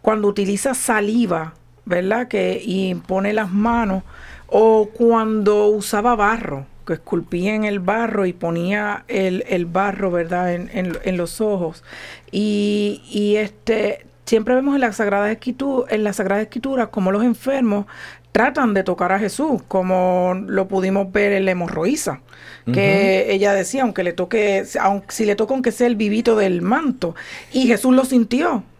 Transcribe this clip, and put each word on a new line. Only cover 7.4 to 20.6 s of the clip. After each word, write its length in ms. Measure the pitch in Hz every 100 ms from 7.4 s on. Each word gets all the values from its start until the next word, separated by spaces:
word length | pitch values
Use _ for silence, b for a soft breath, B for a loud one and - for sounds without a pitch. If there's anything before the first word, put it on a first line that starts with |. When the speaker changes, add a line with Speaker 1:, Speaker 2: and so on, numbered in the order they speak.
| 190 214
Speaker 1:
en 80 |
el 140 | 214 202
barro 440 | 180 220 233 214 185
y 60 |
ponía 720 | 180 170 170 175 208 208 208 -
el, 360 | 196 190 185 -
el 180 | 180 175
barro, 440 | 175 202 190 196
¿verdad? 400 | 175 165 180 180
En, 160 | 175 175
en, 200 | 202 185 160
en 120 | - 185
los 240 | 170 -
ojos. 420 | 214 196 165 165 B B B B B
Y, 720 | - 214 208 208 208 208 208 -
y 260 | 208 208 208
este, 680 | 208 - - 220 208 - - _ -
siempre 280 | 226 214 254
vemos 180 | 277
en 60 | 277
la 120 | 240
Sagrada 380 | 196 208 202 208
Escritu-, 540 | 220 254 247 277 262 -
en 140 | 214
la 100 | 208
Sagrada 300 | 196 185 202
Escritura 460 | 208 240 269 262 214
cómo 240 | 214 185
los 100 | 202
enfermos 600 | 240 226 262 269 240 202 202 B B B _
tratan 420 | 208 247 311 247
de 80 | 196
tocar 300 | 185 180 180
a 60 | 196
Jesús, 420 | 208 - 302 240 -
como 680 | 190 185 185 180 180 180 185 196
lo 200 | 196